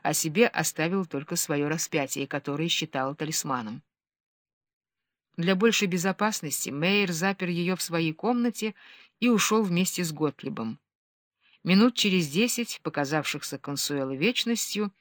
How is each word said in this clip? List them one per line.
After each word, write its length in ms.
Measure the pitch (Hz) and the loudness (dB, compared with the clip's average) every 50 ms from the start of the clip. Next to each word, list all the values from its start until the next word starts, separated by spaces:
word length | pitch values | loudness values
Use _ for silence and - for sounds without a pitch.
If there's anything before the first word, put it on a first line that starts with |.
| - | -2
а 100 | 147 156 | -2 0
себе 340 | - - 160 147 208 233 | 0 -2 0 2 4 4
оставила 580 | - - - 160 - - - 156 170 190 196 180 | 4 2 0 -2 -2 -2 -2 -2 0 0 -2 -2
только 320 | - - 139 147 - 170 | -4 -4 -6 -6 -4 -4
свое 320 | - - - 147 143 147 147 | -4 -2 -2 0 0 0 0
распятие, 580 | 156 165 - - - 151 139 - - 135 139 | -2 -2 -4 -2 -2 -2 -2 -2 -4 -6 -4
которое 400 | - 147 139 - 143 143 147 165 | -4 -6 -6 -4 -4 -4 -2 -2
считала 480 | 170 - - 160 - - 135 131 135 151 | -2 -2 -2 -2 -4 -4 -2 -2 -4 -4
талисманом. 680 | - 156 151 156 - - 147 131 123 110 107 120 143 - _ _ _ _ _ _ _ _ _ _ _ _ _ _ _ _ _ _ _ _ _ _ _ _ _ _ _ _ _ _ | -4 -6 -4 -4 -4 -2 -2 -2 -4 -4 -6 -10 -12 -14 _ _ _ _ _ _ _ _ _ _ _ _ _ _ _ _ _ _ _ _ _ _ _ _ _ _ _ _ _ _
Для 180 | - 165 185 190 | -2 2 2 4
большей 320 | 185 220 226 208 - 208 | 6 4 4 4 4 2
безопасности 840 | 180 180 175 175 196 190 - 208 220 214 - 165 147 - - - - | 0 0 0 0 0 0 0 0 -2 -2 -2 -6 -4 -4 -4 -4 -4
Мейер 440 | 135 143 165 185 202 208 202 175 170 | -4 0 2 2 4 2 2 0 0
запер 340 | 156 185 196 196 - 185 | 0 0 0 0 -2 -2
ее 300 | 175 170 170 175 180 185 | -4 -2 -2 0 0 -2
в 40 | - | -2
своей 300 | - - 170 165 165 160 | -2 -2 0 0 0 0
комнате 640 | 156 - - 226 247 240 240 240 - - 208 220 - - - - - - - _ _ - | -2 -2 -2 0 0 2 0 0 -2 -2 -6 -6 -6 -8 -16 -20 -20 -20 -20 _ _ 0
и 80 | 226 247 | 2 4
ушел 340 | 233 196 - - 214 220 214 | 4 4 4 4 4 4 4
вместе 400 | 185 170 175 190 - - 180 180 | 4 2 2 2 0 0 -2 -4
с 80 | 160 | -4
Готлибом. 680 | 151 151 156 143 - - - 135 104 - 113 113 113 - _ _ _ _ _ _ _ _ _ _ _ _ _ _ _ _ - | -2 -2 -2 -2 -2 -4 -8 -8 -6 -6 -6 -6 -8 -10 _ _ _ _ _ _ _ _ _ _ _ _ _ _ _ _ 2
Минут 320 | 165 190 196 226 254 240 | 4 6 8 8 6 6
через 320 | - - 208 185 180 160 | 2 2 2 4 2 2
десять, 540 | 139 143 190 240 233 - 233 240 - - - - | 2 2 2 2 2 0 -2 -4 -6 -8 -8 -8
показавшихся 720 | 156 - 147 143 135 156 151 143 - - 147 - - 143 | -6 -2 -2 -2 0 0 -2 -2 -2 -4 -6 -6 -8 -10
Консуэло 560 | - - 147 143 139 - - 143 139 135 131 135 | -8 -8 -6 -4 -4 -2 -2 -2 -2 -2 -2 -2
вечностью, 800 | 131 165 240 254 - - 233 233 220 - - - 208 214 196 - _ | 0 0 0 0 0 0 0 0 -2 -2 -2 -2 -2 -2 -4 -4 _